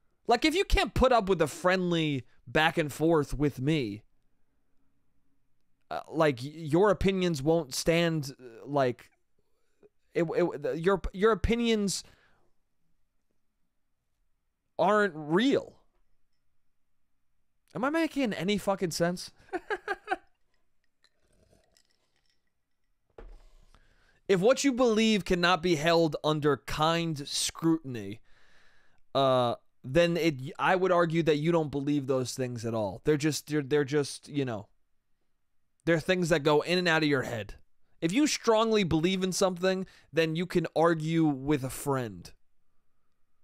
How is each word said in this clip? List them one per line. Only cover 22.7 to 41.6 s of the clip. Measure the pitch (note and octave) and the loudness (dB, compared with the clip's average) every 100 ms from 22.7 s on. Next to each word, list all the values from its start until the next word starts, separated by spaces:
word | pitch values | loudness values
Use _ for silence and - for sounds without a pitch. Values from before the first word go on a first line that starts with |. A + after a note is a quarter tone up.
| _ _ _ _ - - - - - - - _ _ _ _ _ | _ _ _ _ -20 -20 -20 -20 -20 -20 -20 _ _ _ _ _
If | F#3+ | 2
what | G3+ C4+ | 4 4
you | C#4 | 2
believe | A#3+ B3+ G#3+ A3 G#3+ | 2 2 4 4 2
cannot | - F#3 F3 F3+ | 2 2 2 2
be | F3 | 2
held | D#3+ E3 E3+ E3 D3 | 0 4 4 2 0
under | D3 D#3 D3 C3+ | -2 0 2 0
kind | - - D#3 E3 E3 D3 C#3+ | -4 -2 0 0 -2 -6 -6
scrutiny, | - - - E3 D#3+ C3+ A#2+ G2 G#2 - - - - - - - - - | -6 -6 -2 0 0 -2 -10 -10 -14 -18 -20 -20 -20 -20 -20 -20 -20 -4
uh, | C3 C3+ B2+ A#2+ - _ _ | 0 2 2 0 -2 _ _
then | B2 C#3+ E3+ E3+ | -2 2 2 2
it, | D#3+ C3+ C3+ - | 0 -2 -10 -2
I | C#3+ F#3 | 0 2
would | F#3 | 2
argue | F3 E3+ D#3+ | 2 2 2
that | D#3+ D3+ | 2 2
you | D#3 | 2
don't | E3+ D3+ | 0 0
believe | C#3 C#3 D3 C3 | -4 -2 -2 0
those | C3+ B2 | -2 -2
things | - B2+ A#2+ | -6 -8 -6
at | A2+ | -6
all. | A2+ G#2 F#2 | -4 -4 -4
They're | - D3+ | -2 0
just, | D3+ C3+ - | 0 -2 -4
they're, | D3+ | -4
they're | C3+ D3 | 0 0
just, | C3+ D3 C#3 - - | 2 0 -2 -8 -8
you | C#3+ | -4
know, | C3 G#2+ - _ _ _ _ _ _ _ _ _ _ _ | -4 -6 -12 _ _ _ _ _ _ _ _ _ _ _
they're | - E3+ | 0 0
things | - F#3 E3+ | 0 -2 2
that | E3 | 2
go | D3 D3+ | 4 2
in | D3 F3+ | 2 0
and | F3 | 2
out | D#3+ | 2
of | D#3 | 2
your | C#3 | 0
head. | B2 A#2 G2+ - - _ _ _ | -2 -8 -10 -14 -20 _ _ _
If | E3 | -4
you | G#3 D4+ | 0 0
strongly | - - A3 A3+ A3 | 0 2 2 2 2
believe | F3+ D#3+ E3+ F#3+ | 2 0 0 0
in | F#3 | -2
something, | F3 F#3+ F3+ F#3 F#3+ F#3+ - _ | 0 -2 0 -2 -2 -6 -16 _
then | D3+ E3 D#3+ | -2 -2 -2
you | F3+ | -2
can | F3 E3 - | -2 -2 2
argue | E3 E3 D#3 E3 | 2 2 0 2
with | D#3 C3+ C3+ D3+ | 2 0 -2 -2